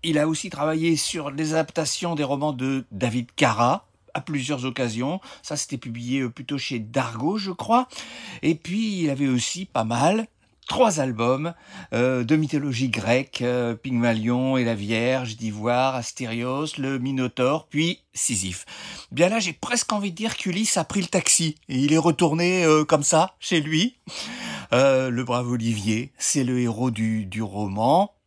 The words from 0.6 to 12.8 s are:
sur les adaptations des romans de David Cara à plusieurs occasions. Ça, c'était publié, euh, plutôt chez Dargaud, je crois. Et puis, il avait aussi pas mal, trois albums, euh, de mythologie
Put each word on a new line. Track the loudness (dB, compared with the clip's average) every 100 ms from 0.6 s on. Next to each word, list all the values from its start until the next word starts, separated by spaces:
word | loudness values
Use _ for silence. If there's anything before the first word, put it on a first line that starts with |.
| -2 2 2 2
sur | 0 -4 -6
les | -4 0
adaptations | 0 0 -2 -4 -2 -2 -2
des |
romans | -2 0 -2
de | -2 -2 -2 -4
David | -2 -2 0 -4 0
Cara | 2 4 2 2 -4 _ _
à | -10
plusieurs | -4 -6 -2 -4
occasions. | -4 -2 -2 -2 -4 -4 -8 -18
Ça, | -8 -6
c'était | -6 -8
publié, | -8 -10 -4 -2
euh, | -2
plutôt | -6 -6 -6
chez | -4 -6
Dargaud, | -4 -4 -4 -2 -2 -2
je | -4
crois. | -6 2 2 2 -8 -16 -16 -16 -4
Et | 0 0
puis, | -2 -2 -2 0
il | 0
avait | 2 2
aussi | 2 0 -6 -4
pas | -2
mal, | 0 2 2 2 -2 _ _ _ -8
trois | 2 4 4
albums, | -2 0 0 2 -2 -8 -18 -20 -6
euh, | 0 2 2
de | 2 2
mythologie | 2 0 -2 0